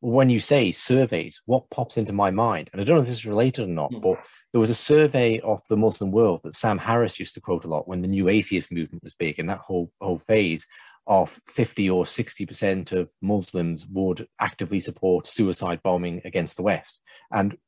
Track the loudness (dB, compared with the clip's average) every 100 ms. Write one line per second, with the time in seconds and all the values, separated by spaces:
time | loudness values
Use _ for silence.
0 | 0 4 6 4 4 2 2 0 2 2
1 | 2 0 -6 -8 -2 -2 -2 -8 -6 -4
2 | -2 0 0 2 0 -2 -6 -4 2 4
3 | 2 -2 -2 0 2 0 -4 -4 -4 -2
4 | 0 -2 -4 _ _ 2 2 2 4 6
5 | 6 4 2 0 -2 -2 0 2 2 0
6 | 0 2 4 2 -4 -4 -2 -2 0 0
7 | 0 -4 -12 -10 -4 -4 -4 -6 -4 -4
8 | -2 2 4 2 2 -2 -4 -6 -8 -10
9 | -16 -8 -6 -4 -6 -6 -4 -4 -4 -6
10 | -6 -4 0 2 2 -2 -8 -20 -20 _
11 | 2 2 2 -4 -8 -4 -2 0 0 2
12 | 0 -2 -6 -8 -10 -4 -2 -2 -2 -4
13 | -4 _ -2 -2 -2 -2 -2 -4 -6 -2
14 | -2 -2 -8 -6 -6 -4 -4 -4 -4 -2
15 | 0 0 0 0 0 0 -4 -4 -2 0
16 | -2 -8 -6 -4 -4 -2 -2 -2 -6 -20
17 | _ -20 -6 -2 -2 -4